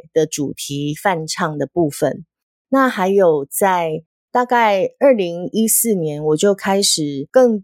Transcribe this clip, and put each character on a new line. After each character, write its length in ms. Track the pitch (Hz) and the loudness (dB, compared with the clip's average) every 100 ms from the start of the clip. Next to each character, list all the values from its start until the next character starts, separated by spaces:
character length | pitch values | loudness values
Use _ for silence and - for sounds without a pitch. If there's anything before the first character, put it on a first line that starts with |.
| - | -4
的 140 | 160 156 | -2 -2
主 260 | - 139 | -4 -8
题 420 | - - 143 147 151 | -8 -10 -6 -6 -4
梵 320 | 202 170 156 | -2 -2 -6
唱 280 | - 165 151 | -6 -6 -4
的 80 | 139 | -4
部 200 | 175 156 | -2 -2
分， 380 | - 139 - - _ _ _ _ | 0 -4 -4 -12 _ _ _ _
那 200 | 269 262 | 0 0
还 180 | 220 185 | 0 0
有 380 | 196 175 151 139 | 4 4 2 -2
在 560 | - 196 180 165 160 - _ _ | -2 0 0 -2 -6 -10 _ _
大 120 | 240 | -4
概 460 | 247 240 220 196 175 - | 0 2 2 2 -2 2
二 140 | 277 | 4
零 340 | 226 175 170 180 | 4 0 -4 -4
一 160 | 214 220 | -2 0
四 260 | - 226 | 0 0
年， 320 | 196 156 147 151 | 0 -2 -2 0
我 100 | 156 | 2
就 200 | 202 196 | 2 0
开 260 | 190 196 | 0 0
始 460 | 202 - 147 139 - | 0 -2 -4 -6 0
更 340 | 262 247 208 | 4 4 2